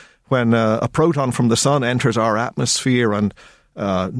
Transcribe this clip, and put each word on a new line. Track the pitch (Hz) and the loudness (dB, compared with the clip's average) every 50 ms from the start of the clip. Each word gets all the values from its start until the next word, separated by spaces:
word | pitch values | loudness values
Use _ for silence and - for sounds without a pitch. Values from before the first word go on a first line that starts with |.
| - - _ _ _ | -20 -20 _ _ _
when, | - 135 127 120 117 117 | -2 -2 0 2 2 2
uh, | 117 113 110 110 117 | 2 2 2 0 0
a | - 123 | -2 -2
proton | - - 156 170 160 147 135 127 | 0 0 2 2 2 0 -2 -2
from | 120 - 147 117 | 0 0 0 2
the | 104 | 2
sun | - - 147 143 143 123 | 2 2 2 2 0 0
enters | 120 127 123 - 123 107 113 | 0 0 0 0 0 0 0
our | 110 113 107 107 | 0 0 0 0
atmosphere | 117 - - - 131 117 - - - 131 127 123 120 110 104 | -2 -4 -4 -4 -4 -2 -2 -2 -2 0 0 2 2 2 0
and, | 101 104 98 - - - - - _ _ _ _ - | 0 -2 -2 -4 -8 -16 -20 -20 _ _ _ _ -8
uh, | 101 101 95 92 92 95 - 123 | -4 -2 -2 -2 -2 -4 -6 -8